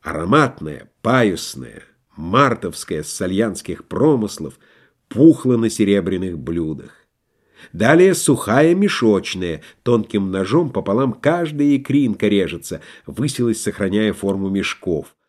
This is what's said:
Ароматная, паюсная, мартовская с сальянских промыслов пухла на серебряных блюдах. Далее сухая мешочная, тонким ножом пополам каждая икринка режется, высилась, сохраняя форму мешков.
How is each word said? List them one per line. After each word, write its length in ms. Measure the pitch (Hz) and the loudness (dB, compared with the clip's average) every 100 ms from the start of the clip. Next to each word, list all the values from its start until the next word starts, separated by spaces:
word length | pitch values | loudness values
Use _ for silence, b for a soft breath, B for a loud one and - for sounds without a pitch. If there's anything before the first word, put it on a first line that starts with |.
Ароматная, 880 | 78 78 85 143 135 - 78 67 - _ | -8 -8 0 2 0 -4 -12 -12 -18 _
паюсная, 800 | 117 127 110 82 - - 64 - - _ _ - | 0 2 2 -2 -8 -14 -16 -18 -20 _ _ -12
мартовская 880 | 82 113 139 113 90 - - 80 | -2 2 2 0 -6 -10 -8 -8
с 60 | 76 | -8
сальянских 760 | - 92 95 113 90 - 85 - | -6 -4 -2 -2 -4 -10 -12 -8
промыслов 720 | - 147 135 104 - 76 - b b b b _ | 0 2 2 -2 -8 -12 -14 b b b b _
пухла 480 | 107 160 151 127 120 | 6 6 6 2 2
на 120 | 113 | 0
серебряных 720 | 110 101 101 90 95 92 82 | 0 2 2 0 -4 -4 -6
блюдах. 560 | 65 85 78 78 - _ _ _ _ b b b b | -6 -4 -4 -6 -12 _ _ _ _ b b b b
Далее 400 | - 110 160 185 | -2 4 6 6
сухая 600 | 175 - 131 - 120 156 180 | 4 2 0 2 4 4 4
мешочная, 840 | 202 - 113 98 - 92 90 78 B B | 2 2 2 2 0 -6 -6 -6 B B
тонким 480 | - 120 104 104 98 | 0 0 0 -2 -2
ножом 400 | 95 95 143 160 | -2 0 0 0
пополам 400 | 107 92 107 135 | -4 -2 -2 -2
каждая 640 | 107 143 170 165 151 143 139 | 0 -2 0 -4 0 2 2
икринка 520 | 139 139 131 101 107 | 2 0 0 0 2
режется, 520 | 101 90 82 - 80 B B - | 2 0 -6 -10 -12 B B -16
высилась, 560 | 73 143 - 120 110 | -6 -6 -2 -2 -2
сохраняя 520 | - - 98 101 107 | -4 -4 -2 0 0
форму 360 | 95 98 98 98 | -2 -4 -2 -2
мешков. 680 | 98 90 - - 78 - _ | -2 -4 -6 -4 -4 -6 _